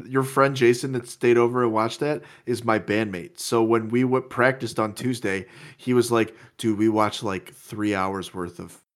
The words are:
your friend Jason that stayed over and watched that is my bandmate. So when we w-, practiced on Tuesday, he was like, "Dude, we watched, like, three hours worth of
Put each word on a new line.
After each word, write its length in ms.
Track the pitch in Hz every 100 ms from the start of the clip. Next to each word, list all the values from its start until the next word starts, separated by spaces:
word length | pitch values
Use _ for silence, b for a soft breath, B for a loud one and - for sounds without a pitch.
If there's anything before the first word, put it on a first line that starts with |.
| -
your 160 | 131
friend 320 | 135 139 139 135
Jason 380 | 120 120 135
that 140 | 127 -
stayed 300 | - 120 117
over 240 | 120 123
and 100 | 120
watched 260 | 110 113 -
that 240 | 147 151 B B -
is 160 | 117
my 160 | 113 107
bandmate. 580 | 87 104 107 92 85 -
So 240 | - 117
when 280 | 113 117 110
we 120 | 120
w-, 220 | 127 127
practiced 560 | - - 127 135 113 -
on 140 | 110
Tuesday, 520 | 101 123 117 101 95 92 B B B
he 160 | 123
was 160 | 123 117
like, 240 | 117 107 B B -
"Dude, 220 | 113 101
we 100 | 110
watched, 320 | 107 104 -
like, 320 | 110 92 -
three 400 | - - 107 104
hours 400 | 98 95 98 85
worth 260 | 92 87 85
of 220 | 87 - _